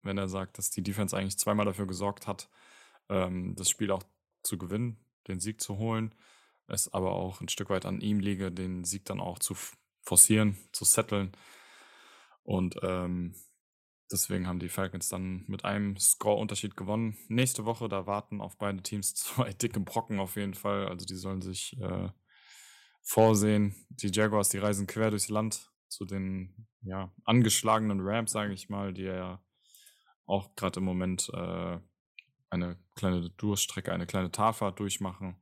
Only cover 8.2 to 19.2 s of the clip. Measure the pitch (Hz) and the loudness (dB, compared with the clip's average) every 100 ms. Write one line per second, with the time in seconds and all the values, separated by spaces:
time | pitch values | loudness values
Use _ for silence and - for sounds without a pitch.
8.2 | 101 95 95 87 92 90 87 98 - 95 | 0 -2 -4 -4 -6 -4 -4 -6 -6 -6
9.2 | 92 87 - - - - _ _ - - | -4 -4 -4 -4 -10 -16 _ _ 6 10
10.2 | - 107 107 98 - - - - 110 101 | 10 10 6 2 -8 0 4 4 4 0
11.2 | 98 - - - - - - - - - | 0 -6 -20 -20 -20 -20 -20 -20 -20 -20
12.2 | - _ - 95 92 - 92 92 90 90 | -20 _ -2 0 0 0 -2 0 -2 -2
13.2 | 87 - - _ _ _ _ _ _ 92 | -4 -10 -20 _ _ _ _ _ _ -4
14.2 | - 95 90 90 90 - 95 92 - 95 | 0 0 -2 -4 -4 -4 -4 -4 -4 -4
15.2 | 92 92 92 98 101 101 101 98 - - | -4 -6 -6 -4 -2 0 0 2 4 4
16.2 | 107 104 107 101 104 - 92 107 113 104 | 2 2 0 -4 -6 -6 -2 -2 -2 -4
17.2 | - 113 127 - 110 113 110 98 92 101 | -2 2 2 0 -4 -4 -4 -4 -2 -4
18.2 | - 104 101 - 101 98 95 107 95 - | -4 -10 -10 -4 -4 -4 -4 -4 -4 -4